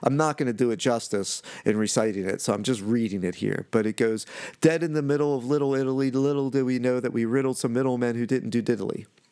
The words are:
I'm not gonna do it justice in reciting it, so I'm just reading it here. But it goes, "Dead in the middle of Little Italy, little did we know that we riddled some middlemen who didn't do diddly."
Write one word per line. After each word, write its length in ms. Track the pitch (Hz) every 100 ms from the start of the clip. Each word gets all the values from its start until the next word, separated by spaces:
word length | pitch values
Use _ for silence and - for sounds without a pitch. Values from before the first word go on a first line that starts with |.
I'm 160 | - 139
not 180 | 156 143
gonna 160 | 131
do 180 | 113 123
it 60 | 104
justice 640 | 131 117 - 101 95 - - -
in 140 | - 107
reciting 480 | 107 - 110 98 95
it, 160 | 98
so 100 | -
I'm 100 | 104
just 200 | 107 120
reading 420 | 101 120 113 95
it 120 | 90 90
here. 300 | 104 98 -
But 160 | 113 107
it 100 | 107
goes, 300 | 117 110 - - - -
"Dead 220 | 156 165
in 100 | 165
the 80 | 151
middle 340 | 139 143 147
of 120 | 139 120
Little 280 | 143 139
Italy, 360 | 135 135 131 135
little 400 | 131 139 143 135
did 140 | 135
we 140 | 127 127
know 220 | 123 127
that 140 | 117
we 100 | 117
riddled 320 | 113 131 131 127
some 160 | 127
middlemen 440 | 117 131 123 120 117
who 100 | 117
didn't 240 | 131 117
do 120 | 117
diddly." 440 | 110 107 98 - - _ _